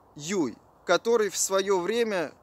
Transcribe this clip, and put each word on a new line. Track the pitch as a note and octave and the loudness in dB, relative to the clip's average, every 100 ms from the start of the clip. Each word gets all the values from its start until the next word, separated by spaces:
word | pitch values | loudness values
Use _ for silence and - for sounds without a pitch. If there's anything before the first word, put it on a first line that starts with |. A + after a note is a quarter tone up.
| _ - | _ -16
Юй, | D3 G3 C3+ - - _ | -4 -2 -2 -4 -18 _
который | - F3 A3+ A#3 G#3 | 0 2 4 2 0
в | - | -2
свое | - F#3+ G3 F#3+ | -2 0 0 0
время | F3 A#3 A3+ G3 D3+ - | 0 0 0 -2 -4 -10